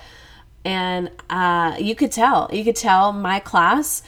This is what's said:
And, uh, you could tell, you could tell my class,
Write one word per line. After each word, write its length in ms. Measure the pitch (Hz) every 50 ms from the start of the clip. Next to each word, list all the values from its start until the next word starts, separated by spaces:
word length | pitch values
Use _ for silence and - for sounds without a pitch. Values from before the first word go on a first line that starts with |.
| - - - - - - - - - - - - -
And, 480 | 180 190 185 180 180 185 180 180 175 - - - -
uh, 460 | - 185 180 180 175 170 170 165 160 -
you 160 | - 208 226
could 200 | - 294 254 -
tell, 360 | 226 226 254 247 185 - - -
you 100 | 202 214
could 140 | 226 226 -
tell 340 | - 220 190 185 196 208
my 300 | 202 202 196 180 190 196
class, 600 | - - - 185 170 180 220 285 302 - - - -